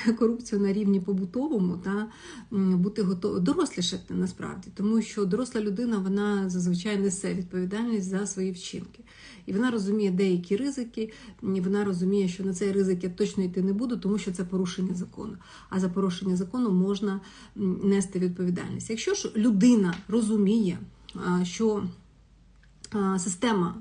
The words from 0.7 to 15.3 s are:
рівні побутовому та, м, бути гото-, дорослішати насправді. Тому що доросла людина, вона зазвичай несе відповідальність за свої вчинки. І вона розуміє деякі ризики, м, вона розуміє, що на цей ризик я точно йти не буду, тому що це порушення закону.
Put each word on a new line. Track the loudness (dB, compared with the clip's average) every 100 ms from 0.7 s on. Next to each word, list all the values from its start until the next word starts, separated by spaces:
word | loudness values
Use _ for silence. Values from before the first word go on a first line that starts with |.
рівні | 2 2 2
побутовому | 2 -2 -2 -2 0 0 0 -2
та, | -4 -4 -4 -10 -18 -18 -6
м, | 0 4 4
бути | 2 2
гото-, | 0 0 0 0
дорослішати | 2 2 0 -2 -4 -4 -4
насправді. | -2 -2 -4 -10 -10 -12
Тому | -4 2 2
що | 0 -2 0
доросла | 0 0 -2
людина, | -2 -2 0 0
вона | 0 0 0 0 0
зазвичай | 0 0 0 0 0
несе | 0 -2 -4
відповідальність | -4 -4 -4 -2 -2 -2 -2 -2
за | -2 -4
свої | -4 -4
вчинки. | -6 -10 -12 -12 -18 -20 -20 -20 -14 -4
І |
вона | 0 0
розуміє | 0 0 2 2
деякі | 2 2 2 0 0
ризики, | 0 -4 -6 -6 -8 -8 -20 -8
м, | -4 -2
вона | 0 0
розуміє, | 0 0 2 2 2
що | -2
на | -4
цей | -2 0
ризик | 2 2 0
я | -4
точно | -2 -2 0
йти | -2 0
не | 0
буду, | 0 -2 -2
тому | 0 -2
що | -2
це | -6
порушення | -4 -2 -2 -2 -4 -4
закону. | -8 -10 -12